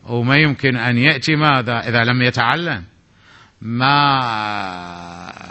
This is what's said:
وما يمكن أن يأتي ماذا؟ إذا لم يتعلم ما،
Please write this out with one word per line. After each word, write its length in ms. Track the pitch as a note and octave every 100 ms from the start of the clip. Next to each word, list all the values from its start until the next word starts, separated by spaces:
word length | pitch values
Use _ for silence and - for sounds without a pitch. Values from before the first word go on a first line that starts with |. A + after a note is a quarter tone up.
وما 320 | - A#2+ A#2+ C#3+
يمكن 400 | D#3 C#3 C3+ B2
أن 220 | A#2 A#2+
يأتي 380 | C3+ D3 B2 D#3
ماذا؟ 520 | D3+ C3+ A#2 A#2 G#2+
إذا 160 | A#2
لم 180 | A#2 B2+
يتعلم 600 | B2 B2 A#2 D3 E3+ B2 F2 _ _ _ _ - - _
ما، 580 | A2 A#2+ C3 C#3+ C#3+ C3+ B2 A2 G#2+ G#2 G2 F2+ F2 F2 F2 F2 F2+ - F2